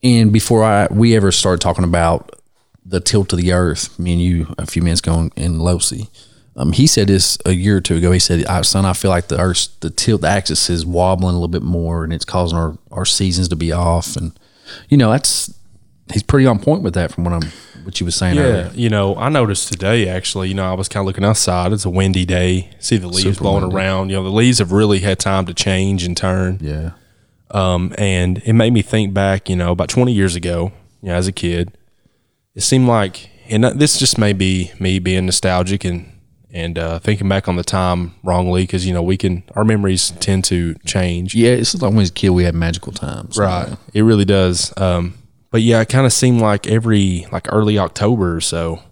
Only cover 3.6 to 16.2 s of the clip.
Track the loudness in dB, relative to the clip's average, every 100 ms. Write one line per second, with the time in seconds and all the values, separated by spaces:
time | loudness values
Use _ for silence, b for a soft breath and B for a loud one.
3.6 | 2 -2 -8 -6 -2 0 2 0 -2 -8
4.6 | -6 -2 0 0 0 0 0 -2 -4 0
5.6 | 0 0 -2 -6 -12 b b b b -4
6.6 | -2 2 4 4 4 2 2 -2 -2 0
7.6 | 2 0 2 0 2 2 2 0 0 -2
8.6 | 0 0 0 0 0 0 0 -2 0 -2
9.6 | -4 -8 -8 -4 0 0 2 0 -2 -4
10.6 | -2 -2 -2 0 2 2 0 0 -2 -4
11.6 | -2 -2 -2 -4 -4 -6 -4 -2 0 0
12.6 | -2 -6 _ -6 -4 0 0 0 -2 -2
13.6 | -2 0 0 0 -2 -6 -8 -10 B B
14.6 | B B B 4 4 2 0 -4 -6 -12
15.6 | -20 -20 _ _ _ -6